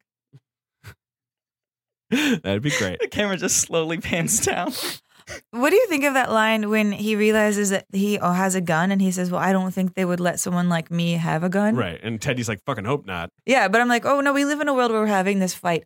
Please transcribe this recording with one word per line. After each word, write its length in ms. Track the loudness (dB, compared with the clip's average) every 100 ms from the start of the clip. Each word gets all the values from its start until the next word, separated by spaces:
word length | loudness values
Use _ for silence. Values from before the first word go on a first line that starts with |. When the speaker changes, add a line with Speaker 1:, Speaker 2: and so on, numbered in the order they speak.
| _ _ _ -20 _ _ _ _
Speaker 1:
<laughs> 80 | -20 -20 _ _ _ _ _ _ _ _ _ _ -4
That'd 520 | 0 0 0 -2 -2
be 100 | -2 -2
great. 220 | -2 -4
Speaker 2:
The 80 | -6
camera 280 | -2 -2 0
just 200 | -2 0
slowly 400 | 0 -2 -2 -4
pans 420 | -4 -2 0 0 0
down. 260 | -2 -4 -6 -8 -10 _ _ -18 -18 _
Speaker 3:
What 200 | 0 4
do 40 | 4
you 120 | 4
think 160 | 2 2
of 80 |
that 180 | 2 2
line 380 | 2 2 2 0
when 240 | 0 0
he 240 | -2 -2 2
realizes 540 | 4 4 2 2 0
that 120 | -2 -2
he, 260 | -2 0 0
oh, 140 | 0
has 240 | 0 0 0
a 60 |
gun 300 | 0 0 2
and 80 | 2
he 100 | 2
says, 180 | 0 -2
"Well, 120 | 0
I 100 | 2
don't 200 | 2 0
think 200 | -2 -4 -2
they 100 | -2
would 160 | 0
let 180 | -2 -2
someone 300 | -2 0 0
like 200 | 0 -2
me 220 | -2 0
have 300 | 0 0 0
a 60 | 0
gun"? 260 | 0 2 0
Speaker 1:
Right. 240 | -2 -4
And 200 | -6 -4
Teddy's 260 | -2 -2 -2
like, 140 | -4 -4
"Fucking 200 | -6 -2
hope 200 | -4 -4
not." 240 | -8 -8 _ 0
Speaker 3:
Yeah, 220 | 2 4
but 140 | 2
I'm 80 | 4
like, 160 | 2 2
"Oh, 160 | 2
no, 100 | 2
we 140 | 2 0
live 160 | 0
in 80 | 0
a 40 |
world 160 | 0 2
where 80 | 2
we're 60 | 2
having 320 | 2 2 0
this 140 | 0
fight 300 | -2 -2 -2